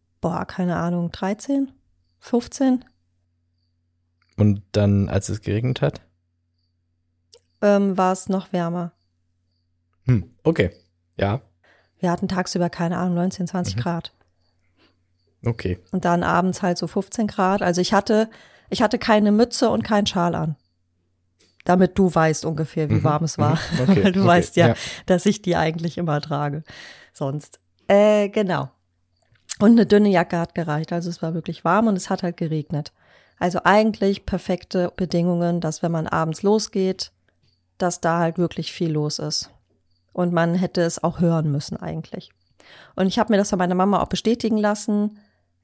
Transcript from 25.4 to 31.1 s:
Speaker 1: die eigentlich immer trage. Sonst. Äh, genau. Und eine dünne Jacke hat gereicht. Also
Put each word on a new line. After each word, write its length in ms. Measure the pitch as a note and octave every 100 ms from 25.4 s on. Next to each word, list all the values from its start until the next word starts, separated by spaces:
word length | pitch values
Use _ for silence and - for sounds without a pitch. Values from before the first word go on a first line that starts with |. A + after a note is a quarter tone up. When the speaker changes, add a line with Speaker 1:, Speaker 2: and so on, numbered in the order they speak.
Speaker 1:
die 140 | - E3
eigentlich 420 | D#3+ E3 E3+ F3
immer 220 | E3+ D3
trage. 420 | D#3 D3 D3 C#3+ - - - - -
Sonst. 480 | - C#3 D3 - - _ _ -
Äh, 400 | G3+ G#3+ G#3 G3+
genau. 420 | G#3+ G3 D3+ C3+ _ _ _ _ _ _ _ - -
Und 140 | G#3
eine 140 | A#3 F#3+
dünne 220 | G#3 G#3
Jacke 300 | F3+ F3 E3+
hat 160 | E3+
gereicht. 380 | - E3 D3+ D#3+
Also 180 | F3 F3